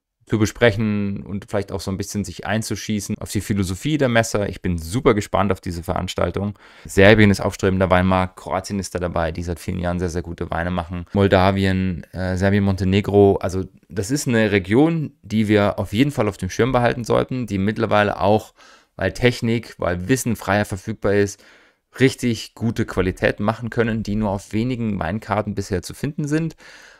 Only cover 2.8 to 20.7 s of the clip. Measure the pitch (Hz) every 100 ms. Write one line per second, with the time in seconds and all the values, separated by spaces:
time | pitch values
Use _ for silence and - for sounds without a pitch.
2.8 | - 104 - 107 - 107 - 101 90 92
3.8 | 147 151 131 117 110 107 98 95 95 85
4.8 | 80 110 139 104 - 92 101 95 90 85
5.8 | 85 87 90 - 87 92 101 - - -
6.8 | - - 98 107 107 95 98 - 98 92
7.8 | 92 90 92 92 92 - - 92 - 101
8.8 | 90 90 87 85 82 80 85 85 - 92
9.8 | 87 87 90 85 85 82 85 82 87 90
10.8 | 85 90 85 101 98 95 95 98 95 92
11.8 | 92 87 - 87 92 92 98 101 98 95
12.8 | 92 98 98 101 101 95 95 95 92 -
13.8 | _ 95 101 147 139 117 107 101 90 113
14.8 | 160 165 143 - - 107 104 104 101 -
15.8 | 98 113 143 135 104 - 92 - 120 127
16.8 | 120 127 117 120 123 127 110 98 98 110
17.8 | 107 104 104 - 95 107 - _ - -
18.8 | _ - 92 - 123 123 120 117 - -
19.8 | 87 90 92 131 123 107 - 101 104